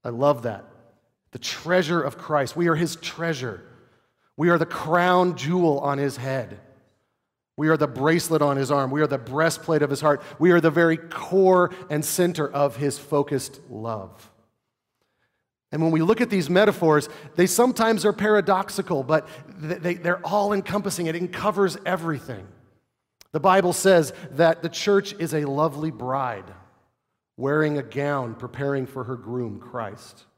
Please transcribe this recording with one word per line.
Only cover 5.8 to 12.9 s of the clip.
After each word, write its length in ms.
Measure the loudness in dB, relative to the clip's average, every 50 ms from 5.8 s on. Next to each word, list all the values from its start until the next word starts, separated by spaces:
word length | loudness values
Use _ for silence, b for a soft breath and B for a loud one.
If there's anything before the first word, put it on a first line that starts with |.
| 0 -2 -2
his 200 | 0 -2 -4 -4
head. 420 | -6 -6 -6 -4 -6 -6 -8 -14 -20 -20 -20 _ _ _ _ _ _ _ _ _ _ _ _ _ _ _ _ _
We 100 | -2 2 2
are 80 | 4
the 100 | 4 2
bracelet 540 | -2 -2 0 2 2 2 2 0 0 0 2
on 160 | 2 2 2
his 140 | 0 0 0
arm. 180 | 0 0 0 0
We 120 | 0 0
are 60 | 0
the 100 | 0 0
breastplate 640 | -4 -6 -6 -2 0 0 0 0 -2 -2 0 2 2
of 80 | 2 0
his 120 | 0 2
heart. 220 | 2 2 2 2 B B B B
We 120 | 4 6
are 100 | 6 6
the 100 | 6 4
very 260 | 4 4 4 4 2
core 760 | 0 -4 -14 -12 -12 -6 0 2 4 6 6 6 6 4 2 B B B B
and 160 | -4 -4 -2
center 420 | -2 0 0 0 0 0 -2 -4
of 300 | -4 0 0 0 0 0
his 200 | -2 -4 -4